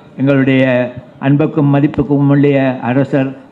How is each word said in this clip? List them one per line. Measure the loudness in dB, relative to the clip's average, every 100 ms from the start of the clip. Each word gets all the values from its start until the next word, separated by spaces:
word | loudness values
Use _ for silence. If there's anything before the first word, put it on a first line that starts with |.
| -20 -4
எங்களுடைய | 0 2 2 2 2 0 -2 -8 -18 -8
அன்புக்கும் | 0 0 0 0 0
மதிப்புக்கும் | 2 0 -2 -2 0 2
உடைய | 2 2 2 0 -4
அரசர், | -4 -2 -2 -2 -4 -8 -14